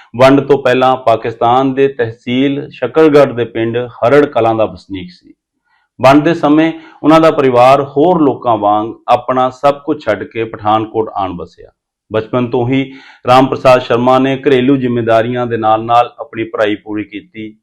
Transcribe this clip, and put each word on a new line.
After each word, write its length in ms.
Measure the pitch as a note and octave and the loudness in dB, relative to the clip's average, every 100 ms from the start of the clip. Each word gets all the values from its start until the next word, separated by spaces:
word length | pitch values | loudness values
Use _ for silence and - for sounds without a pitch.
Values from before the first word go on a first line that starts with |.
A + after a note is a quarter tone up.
| _ A2+ | _ 2
ਵੰਡ 200 | C3 C#3 | 4 4
ਤੋਂ 220 | C#3 C#3 | 2 0
ਪਹਿਲਾਂ 320 | B2+ B2+ B2+ B2+ | 0 0 0 0
ਪਾਕਿਸਤਾਨ 800 | - A2+ B2+ A2+ A#2+ B2+ C3+ | 0 0 -2 -4 0 2 0
ਦੇ 140 | C3 C#3 | 0 -2
ਤਹਿਸੀਲ 800 | C#3 A2+ A2+ - B2 C#3 C#3 C3 | -2 -6 -8 -6 -2 -2 -4 -8
ਸ਼ਕਰਗੜ੍ਹ 640 | - B2 D#3+ D#3+ D3 C3 | -10 -4 2 4 4 2
ਦੇ 120 | A#2 A2+ | 0 -6
ਪਿੰਡ 320 | A#2 A2+ A#2 | -4 -4 -4
ਹਰੜ 480 | B2 - A#2 C#3+ C#3+ | -8 -4 0 2 2
ਕਲਾਂ 300 | A#2+ A2+ A2+ | 0 0 0
ਦਾ 100 | G#2 | -2
ਵਸਨੀਕ 460 | F2+ - F#2+ F2+ | -6 -14 -12 -12
ਸੀ। 220 | - _ _ _ _ _ _ _ - | -18 _ _ _ _ _ _ _ -2
ਵੰਡ 220 | B2+ C#3+ | 2 4
ਦੇ 100 | D#3 | 2
ਸਮੇਂ 400 | E3+ D3 D3+ D#3+ D#3+ - - | 0 0 2 0 -4 -14 -6
ਉਹਨਾਂ 180 | C#3+ D#3+ | 2 4
ਦਾ 100 | D#3+ | 4
ਪਰਿਵਾਰ 520 | C#3+ C3 A#2+ B2+ C#3+ | 2 2 4 4 4
ਹੋਰ 380 | C#3 C#3+ E3 F3 | 0 0 0 2
ਲੋਕਾਂ 360 | C#3+ A#2+ B2 A2 | 0 -2 -2 -2
ਵਾਂਗ 360 | G#2 G#2+ A2 - - | 0 -2 -4 -8 -2
ਆਪਣਾ 420 | A#2+ - B2+ B2+ | -2 0 -2 -2
ਸਭ 320 | - C#3+ C#3 | -2 -2 -2
ਕੁਝ 220 | - D3 | -4 -6
ਛੱਡ 200 | - G#2 | -4 -6
ਕੇ 200 | - A#2 | -6 -8
ਪਠਾਨਕੋਟ 640 | A2+ G#2 G#2+ A2 A2 A2 G#2+ - | -8 -6 -2 -2 -2 -4 -6 -6
ਆਣ 180 | F#2+ | -8
ਵਸਿਆ। 380 | F2 D#2+ - - _ _ _ _ | -8 -14 -18 -20 _ _ _ _
ਬਚਪਨ 340 | G#2+ A2 B2+ B2 | -6 -4 -4 -4
ਤੋਂ 200 | B2+ A#2+ | -4 -2
ਹੀ 240 | C3+ C3 - - - - | -2 -4 -10 -20 -8 0
ਰਾਮ 180 | B2+ C3+ | 2 2
ਪ੍ਰਸਾਦ 360 | B2 - B2+ | 2 2 2
ਸ਼ਰਮਾ 380 | - A#2 B2 C3 | 2 0 2 2
ਨੇ 180 | C3 C3 | 0 -2
ਘਰੇਲੂ 400 | C#3+ B2+ B2+ C#3 | 0 2 2 0
ਜ਼ਿੰਮੇਦਾਰੀਆਂ 680 | B2 A#2+ A2+ A2+ A2+ B2 A#2+ | 0 -2 0 0 0 -4 -6
ਦੇ 120 | A2+ | -4
ਨਾਲ-ਨਾਲ 580 | A2 A2 A2+ A#2+ A#2+ - | 0 0 0 0 0 -4
ਆਪਣੀ 240 | A2+ A2+ | -12 -10
ਪੜ੍ਹਾਈ 320 | A2 A#2 G#2+ G#2 | -8 -4 -2 -4
ਪੂਰੀ 280 | G#2+ G#2+ | -8 -10
ਕੀਤੀ। 540 | G2+ G#2 F#2 A2 G#2+ G#2+ | -10 -14 -18 -18 -18 -18